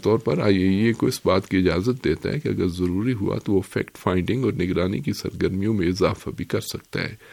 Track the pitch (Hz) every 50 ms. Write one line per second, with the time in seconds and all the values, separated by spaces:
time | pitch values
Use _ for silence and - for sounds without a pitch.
0 | - 98 110 117 - 117 - 180 107 104 98 95 95 95 95 98 110 117 113 -
1 | - - - - - 90 92 95 - - 98 95 90 87 78 90 95 127 127 127
2 | - 76 - - - 95 - 147 - 117 101 98 92 90 85 90 90 90 87 98
3 | 110 127 123 101 101 95 92 110 - 110 101 95 - - - 110 - - - -
4 | - 101 92 92 87 - 107 131 127 107 101 - 87 92 87 87 90 95 104 127
5 | 139 - 104 - - - - - - 90 95 95 98 110 113 101 82 90 92 98
6 | 90 78 - - - - - - - - - 104 - - - - - - - 92
7 | 82 78 - - - -